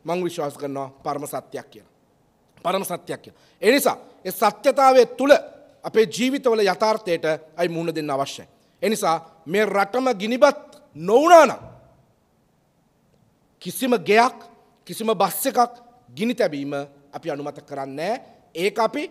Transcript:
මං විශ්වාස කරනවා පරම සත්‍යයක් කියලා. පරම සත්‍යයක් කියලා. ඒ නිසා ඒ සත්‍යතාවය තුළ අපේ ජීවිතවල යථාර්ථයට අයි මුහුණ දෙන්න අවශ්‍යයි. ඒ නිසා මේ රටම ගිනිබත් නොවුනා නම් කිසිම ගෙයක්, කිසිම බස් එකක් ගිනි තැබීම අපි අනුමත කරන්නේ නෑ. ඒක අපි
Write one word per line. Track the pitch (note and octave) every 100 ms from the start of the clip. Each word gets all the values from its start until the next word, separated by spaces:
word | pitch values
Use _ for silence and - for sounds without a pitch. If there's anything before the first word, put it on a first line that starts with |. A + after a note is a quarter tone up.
මං | D#3 F3+
විශ්වාස | F3 F3 D3 C#3
කරනවා | C#3+ C#3 C3+ -
පරම | - C#3+ C#3+
සත්‍යයක් | C3 - C3 A#2
කියලා. | G#2+ F#2+ _ _ _ _ _ _ _
පරම | E3 F#3+
සත්‍යයක් | F#3 E3+ - C#3
කියලා. | - - _ _
ඒ | G3
නිසා | C#4 - A2+ - -
ඒ | F#3
සත්‍යතාවය | - G#3 G#3 C#4+ C4 C4+ C4 A#3 A#3
තුළ | C#4 - - - - _
අපේ | E3 A3 G#3
ජීවිතවල | C3+ B3+ C#4 B3 A3
යථාර්ථයට | G3 F3+ G#3+ G#3+ F#3+ E3 D#3+ D3+ - -
අයි | F3
මුහුණ | E3 E3+
දෙන්න | D#3 D3
අවශ්‍යයි. | C3+ C#3 - E3 _ _ -
ඒ | G3
නිසා | G#3+ F#3+ E3 - _ -
මේ | F#3+ G#3+
රටම | G3 G3+ B3 C4 G#3
ගිනිබත් | G#3+ B3 C#4+ - - - _
නොවුනා | C#3+ E3+ A#3 D#4+ E4+ C4+
නම් | A#2 - - _ _ _ _ _ _ _ _ _ _ _ _ _ _ _ _ _ _
කිසිම | F3+ - B3+ A#3 D#3
ගෙයක්, | G#3 B3 - - _ _ _ -
කිසිම | F3 A3
බස් | G#3 F#3+ - C4
එකක් | A#3+ A#3+ - - _ _ B2
ගිනි | A3+
තැබීම | B3 F#3+ D3 C#3 C#3+ C#3+ _ _
අපි | - D#3+
අනුමත | C#3+ D3 C#3+ -
කරන්නේ | C#3+ C3+ C#3
නෑ. | F3 B3 - _ _
ඒක | D#3+ F#3+ G3+
අපි | A3 B3 -